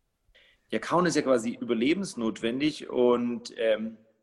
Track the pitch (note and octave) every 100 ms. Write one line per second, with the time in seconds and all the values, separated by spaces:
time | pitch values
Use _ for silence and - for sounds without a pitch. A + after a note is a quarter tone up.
0 | _ _ _ _ _ _ _ A2 - D#3+
1 | F3 D3 C3 B2 A2+ - A#2+ A2+ B2 F3+
2 | F#3+ - A2 G#2 A#2 B2+ D3+ D3 - -
3 | B2 A#2+ A#2+ A#2 - - A2+ G#2+ A2+ A2+
4 | _ _